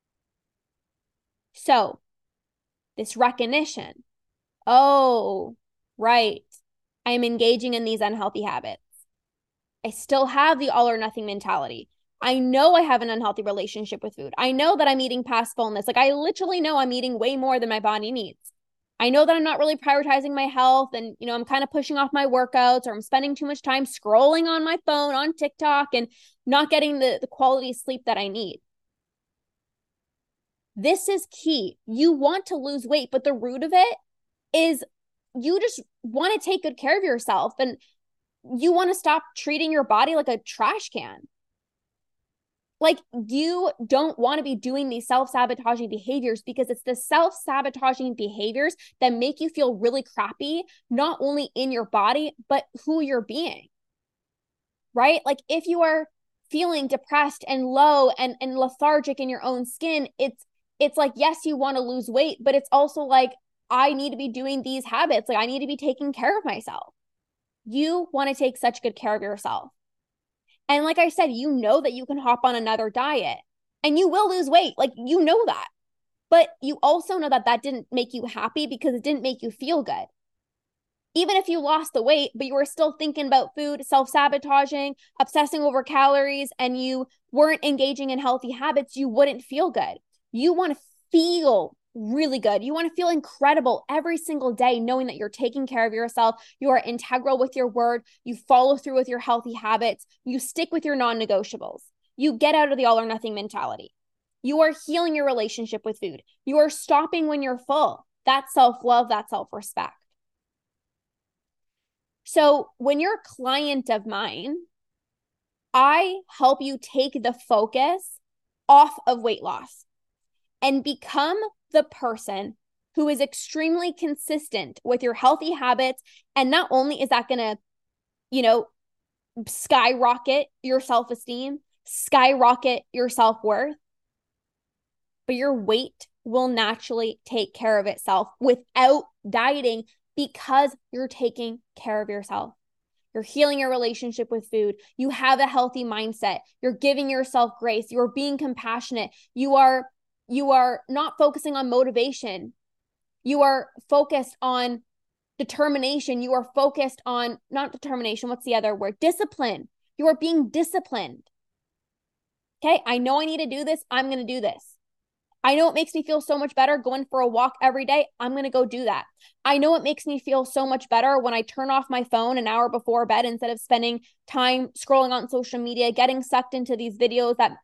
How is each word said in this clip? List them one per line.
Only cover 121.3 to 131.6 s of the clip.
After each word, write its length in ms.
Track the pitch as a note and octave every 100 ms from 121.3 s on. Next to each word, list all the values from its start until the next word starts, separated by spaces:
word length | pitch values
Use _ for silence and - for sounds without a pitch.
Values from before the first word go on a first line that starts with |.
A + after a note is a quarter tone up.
| F#4+ G#4+ - _ D#4
the 80 |
person 720 | D4+ - B3 A3 - G3 G#3 A3 _ _ _ -
who 140 | D4+
is 120 | C#4
extremely 720 | C#4 - - D#4 D#4+ E4+ F4
consistent 880 | F4 E4 D4 - D4+ D4+ G#3 C#3+ -
with 200 | - B3
your 100 | B3
healthy 380 | A#3 B3+ D4+ D#4+
habits. 500 | D#4+ B3+ A#3+ C4 C4 - _ _ -
And 140 | C4
not 200 | D#4 F4+
only 300 | C4 C#4 D4
is 80 | B3+
that 180 | B3 A#3
gonna, 300 | B3 A3 G#3+ _ _ _ _ _ _ _
you 100 | C4
know, 260 | A#3 A3+ G#3+ _ _ _ _ _ _ - A3
skyrocket 1000 | - - C4+ A#3+ B3+ A#3+ B3 C4+ C4+ C#4+ _
your 160 | C4 C4
self-esteem, 800 | C4 A#3+ A#3+ A#3 - A#3+ C4+ C#4+